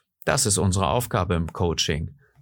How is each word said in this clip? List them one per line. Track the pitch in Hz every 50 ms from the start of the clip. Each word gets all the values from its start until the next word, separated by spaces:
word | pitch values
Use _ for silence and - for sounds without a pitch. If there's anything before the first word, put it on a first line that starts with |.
| _ _ _ _ -
das | - 151 139 -
ist | 110 98 90
unsere | 87 95 87 98 95 71
Aufgabe | 90 123 123 - - 107 90 95 90
im | 82 82 80 -
Coaching | - 90 85 78 - - - 80 73 - - - - _ _ _ _